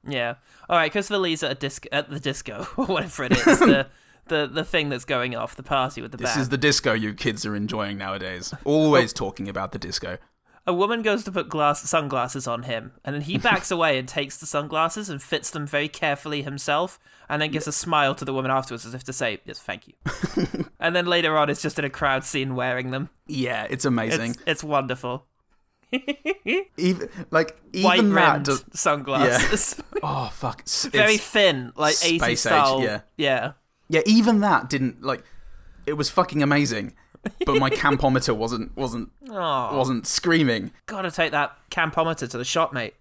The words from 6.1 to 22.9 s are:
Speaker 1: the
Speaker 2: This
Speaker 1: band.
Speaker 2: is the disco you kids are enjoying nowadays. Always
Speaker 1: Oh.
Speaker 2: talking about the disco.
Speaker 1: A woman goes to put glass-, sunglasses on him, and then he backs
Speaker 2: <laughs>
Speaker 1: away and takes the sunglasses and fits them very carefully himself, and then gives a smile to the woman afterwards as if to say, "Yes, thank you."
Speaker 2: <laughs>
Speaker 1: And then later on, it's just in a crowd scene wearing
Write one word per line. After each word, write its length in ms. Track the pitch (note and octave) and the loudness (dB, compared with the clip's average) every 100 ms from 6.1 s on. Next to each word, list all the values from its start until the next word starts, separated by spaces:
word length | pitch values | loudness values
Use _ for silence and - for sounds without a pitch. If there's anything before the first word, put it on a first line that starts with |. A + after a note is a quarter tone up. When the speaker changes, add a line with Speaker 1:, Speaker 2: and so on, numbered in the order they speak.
Speaker 1:
the 60 | A2+ | -6
Speaker 2:
This 140 | B2+ | -2
Speaker 1:
band. 100 | A#2+ | 0
Speaker 2:
is 80 | B2+ | 0
the 80 | C3+ | 2
disco 360 | C#3+ C3+ - | 4 4 2
you 200 | A2+ G#2+ | 0 -2
kids 320 | G2+ B2 G#2+ G#2+ | -2 -4 -2 -4
are 100 | G#2 | -4
enjoying 420 | G#2+ G#2+ G2+ G2+ | -4 -4 -6 -6
nowadays. 560 | G2 G2 F#2+ F2+ - - | -6 -6 -8 -8 -10 -8
Always 480 | - D3+ D#3 C#3+ A2+ | 0 4 6 6 4
Speaker 1:
Oh. 40 | - | 0
Speaker 2:
talking 340 | G2+ - G2 | -6 -6 -8
about 220 | G2 F#2+ | -6 -6
the 60 | G2+ | -8
disco. 380 | E2+ - F2 F2+ _ _ _ _ - | -6 -6 -6 -10 _ _ _ _ -2
Speaker 1:
A 60 | |
woman 280 | F3+ G3+ A#3 | 0 2 0
goes 220 | G#3+ G#3 | 0 0
to 80 | G#3+ | -2
put 180 | F#3 - | -6 -4
glass-, 320 | D#3 D3 D3 - | 2 2 2 0
sunglasses 580 | E3 D3 C3 B2 C3+ B2+ | 0 0 -2 -2 -4 -6
on 160 | A#2 | -6
him, 280 | B2 A2+ A2 - | -4 -6 -6 -12
and 120 | - C#3+ | -6 -6
then 80 | |
he 160 | D3 G3 | -4 0
backs 320 | A#3+ G3 - | 2 0 0
Speaker 2:
<laughs> 0 | |
Speaker 1:
away 260 | F3 D#3+ C3+ | 0 2 2
and 100 | B2+ | -2
takes 300 | - C#3 - | -4 -6 -6
the 80 | D#3+ | -4
sunglasses 640 | D3 D3 D#3 E3 G#3+ G3+ | -4 -2 0 0 -2 -8
and 120 | C#3+ | -10
fits 280 | - D#3 - | -4 -4 -4
them 160 | D#3 C#3+ | -6 -4
very 220 | D3 D3+ | -2 -4
carefully 560 | - D#3 C#3+ D#3 D3 | -2 -2 -2 -4 -6
himself, 560 | C#3+ C#3 - D3 F3+ - _ - - | -6 -6 0 0 0 -6 _ -20 -6
and 140 | D3 | -2
then 80 | D#3 | -2
gives 160 | D#3 D#3 | -2 -4
a 40 | |
smile 420 | D3 - D#3 C#3 | -4 0 2 2
to 100 | C3+ C#3 | 0 -4
the 80 | |
woman 180 | C3+ C3 | -2 0
afterwards 340 | C3+ C3 A#2 A2+ | 0 -2 -10 -10
as 80 | |
if 100 | B2+ B2 | -12 -10
to 80 | |
say, 260 | C3 B2 G2+ - | -4 -4 -4 -10
"Yes, 120 | - | -16
thank 280 | - - - | -10 -12 -12
you." 60 | _ - - - - - - E3 | _ -8 -6 -4 -2 -2 -4 -8
Speaker 2:
<laughs> 100 | _ | _
Speaker 1:
And 160 | E3 F3 | 0 0
then 100 | F3 | 2
later 300 | F3 E3 D#3 | 2 4 4
on, 120 | D3 | 2
it's 120 | C#3+ | 0
just 160 | D#3 - | -4 -4
in 60 | C#3+ | -4
a 40 | |
crowd 320 | - D3 C3+ | -2 0 0
scene 320 | C3 D3 C3+ B2+ | -2 -4 -2 -2
wearing 340 | B2+ B2+ B2+ | -2 -2 -4